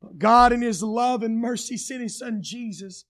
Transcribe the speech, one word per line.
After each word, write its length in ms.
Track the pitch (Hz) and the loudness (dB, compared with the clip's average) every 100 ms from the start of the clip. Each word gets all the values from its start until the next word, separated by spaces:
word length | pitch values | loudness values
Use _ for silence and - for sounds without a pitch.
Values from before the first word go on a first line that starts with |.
But 160 | - 151 | -18 0
God 340 | 208 240 247 | 6 8 8
in 100 | 240 | 4
His 200 | 240 180 | -2 -2
love 400 | 214 226 247 247 | -4 -2 0 0
and 180 | 226 226 | -2 -2
mercy 380 | 240 240 - 233 | -2 -4 -6 -10
sent 240 | - 254 | -8 -8
His 160 | 233 - | -8 -8
Son 220 | 247 214 | -8 -8
Jesus 640 | 156 240 233 170 196 180 | -8 -10 -10 -10 -14 -18